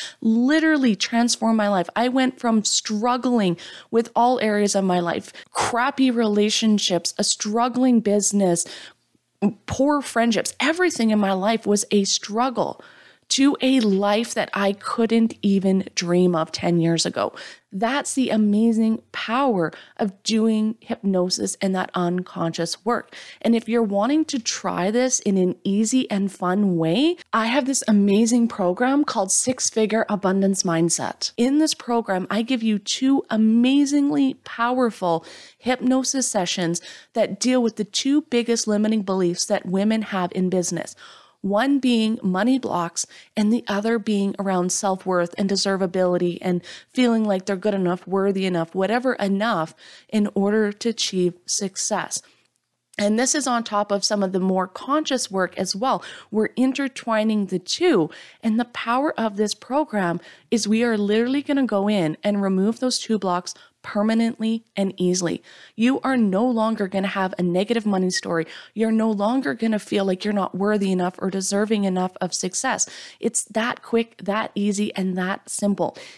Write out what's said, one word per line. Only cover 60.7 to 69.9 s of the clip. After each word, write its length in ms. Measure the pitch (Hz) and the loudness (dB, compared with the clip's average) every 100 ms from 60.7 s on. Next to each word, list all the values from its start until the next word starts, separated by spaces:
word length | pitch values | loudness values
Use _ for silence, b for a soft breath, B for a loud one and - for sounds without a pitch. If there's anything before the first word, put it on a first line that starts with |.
| 220 | 2
are 120 | 240 214 | 2 0
literally 460 | 202 214 240 277 | 2 2 2 -2
gonna 240 | 277 277 254 | 0 0 2
go 240 | 202 202 | 2 2
in 280 | 208 160 - | 2 0 -2
and 200 | 208 202 | -2 0
remove 360 | 196 185 202 226 | 0 2 0 0
those 200 | 254 247 | -4 -4
two 180 | - 214 | -2 -2
blocks 380 | 190 180 180 B B _ | 0 -2 -4 B B _
permanently 800 | - 208 214 226 226 - 220 226 - - | -6 -2 0 2 0 -2 -4 -4 -6 -4
and 180 | 196 185 | -4 0
easily. 440 | 180 180 170 170 B B B - | 0 0 -2 -6 B B B -2
You 240 | 233 269 | 0 0
are 160 | 262 262 | 0 0
no 280 | 208 190 254 | 2 2 0
longer 420 | 226 220 214 190 | 0 0 -2 -2
gonna 200 | 196 196 | -2 -2
have 260 | 196 185 - | -2 -4 -2
a 60 | |
negative 420 | 180 175 208 233 214 | 0 0 0 -2 0
money 240 | 190 185 | 0 0
story. 360 | 180 190 170 160 B B | -2 -4 -4 -4 B B
You're 180 | 208 220 | -4 0
no 180 | 220 226 | 2 0
longer 440 | 208 202 262 277 | 0 0 0 -2
gonna 260 | 247 226 214 | -2 -2 -2
feel 260 | - | -2